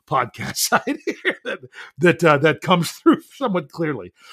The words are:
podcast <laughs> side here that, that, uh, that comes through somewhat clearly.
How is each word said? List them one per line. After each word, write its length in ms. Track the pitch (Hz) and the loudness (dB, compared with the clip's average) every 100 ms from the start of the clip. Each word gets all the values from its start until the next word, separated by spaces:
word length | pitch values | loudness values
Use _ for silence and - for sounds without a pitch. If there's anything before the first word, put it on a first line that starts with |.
| _ | _
podcast 500 | 139 120 - 131 - | -4 -4 -6 -10 -6
<laughs> 20 | |
side 400 | - - - 294 | -2 -2 -2 -6
here 340 | - - - - | -8 -6 -6 -6
that, 140 | - - 127 - - - | -8 -12 -12 -20 -20 0
that, 260 | 170 165 | 0 4
uh, 140 | 170 143 | 4 4
that 220 | 156 147 | 2 0
comes 320 | - 180 165 | 0 0 0
through 280 | - - 285 - | 0 2 2 -2
somewhat 380 | - 254 180 156 | -8 -4 -4 -6
clearly. 400 | - 160 131 90 _ - | -6 -4 -4 -10 _ -20